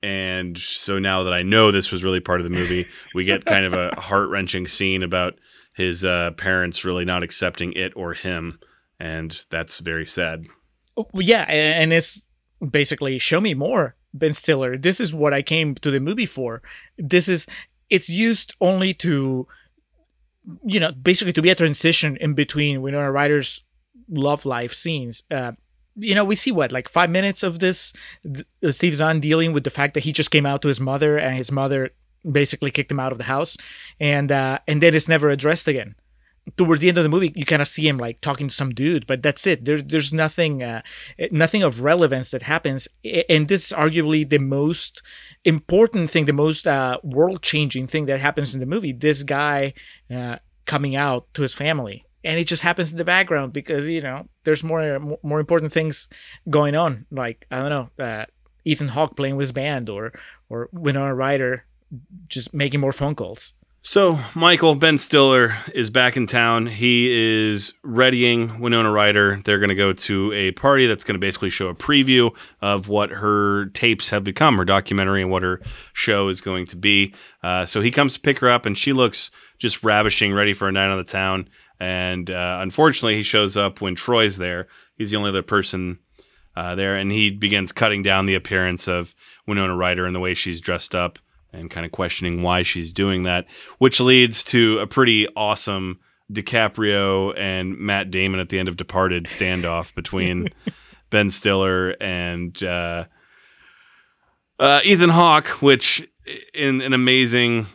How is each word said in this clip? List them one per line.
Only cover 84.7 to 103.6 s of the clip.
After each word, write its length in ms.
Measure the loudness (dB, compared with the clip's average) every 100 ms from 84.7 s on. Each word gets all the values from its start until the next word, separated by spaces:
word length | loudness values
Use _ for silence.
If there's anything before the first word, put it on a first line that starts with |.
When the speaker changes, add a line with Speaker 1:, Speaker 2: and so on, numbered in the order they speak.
| -16 _ _
Speaker 1:
He's 160 | -6
the 40 | -2
only 120 | -2
other 140 | -2
person, 580 | 0 -2 0 -4 -6 -10 _ _ _ _ _ -10
uh, 180 | -8
there, 220 | -4 -2 -2
and 160 | -2
he 180 | 0 0
begins 400 | 0 0 0 -2
cutting 320 | 0 0 0
down 240 | 0 2 2
the 80 |
appearance 540 | 0 0 -2 0 -2 -4
of 260 | -4 -4 -12 _ -20 -6
Winona 300 | -2 -2 0
Ryder 280 | 0 0
and 80 | -2
the 60 | -2
way 160 | -4
she's 260 | -4 -4 -6
dressed 320 | -4 -4 -4
up, 280 | -4 -4 -6 _ _ _
and 180 | -16 -14
kind 160 | -10 -12
of 60 |
questioning 500 | -6 -6 -4 -4 -2
why 220 | 0 0
she's 280 | 0 -4 -8
doing 300 | -2 0 0
that, 240 | -2 -2 -4 -16 -20 2
which 220 | 2 4
leads 420 | 6 6 6 2
to 360 | 0 4 4 2
a 80 | -2
pretty 400 | 2 4 4 0 -2
awesome 640 | -2 -2 -4 -6 -6 -10 _ _ _
DiCaprio 1000 | -10 -2 0 0 0 0 0 2 0 0 -4
and 400 | -4 -4 -6 -6
Matt 320 | -2 -2 -2
Damon 300 | -2 0 0
at 80 | -4
the 100 | -4
end 100 | -4
of 80 | -6
Departed 500 | -6 0 0 0 -6
standoff 680 | -4 -2 -2 -2 -4 -6
between 540 | -10 -8 -4 -2 -2 -6 -8 -12 -12
Speaker 2:
<laughs> 300 | _ -20 _
Speaker 1:
Ben 200 | 0 0
Stiller 640 | 0 0 2 2 0 -2 -4
and, 600 | -6 -6 -6 -6 -8 -8
uh, 440 | -6 -4 -4 -8 -10 _ _ _ _ _